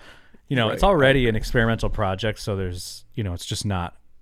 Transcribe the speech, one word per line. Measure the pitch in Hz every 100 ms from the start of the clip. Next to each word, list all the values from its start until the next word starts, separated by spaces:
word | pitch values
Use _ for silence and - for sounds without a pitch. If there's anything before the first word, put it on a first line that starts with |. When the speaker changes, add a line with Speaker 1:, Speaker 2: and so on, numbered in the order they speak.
| - - - - -
Speaker 1:
you | 127
know, | 110
it's | -
Speaker 2:
Right. | 190
Speaker 1:
already | 175 135 135 120
an |
experimental | 107 - 127 113 113 104
project. | - 98 95 110 104
So | -
there's, | 98 92 90 - - -
you | -
know, | 101
it's | 85 -
just | 107
not | 107 95 87 - - -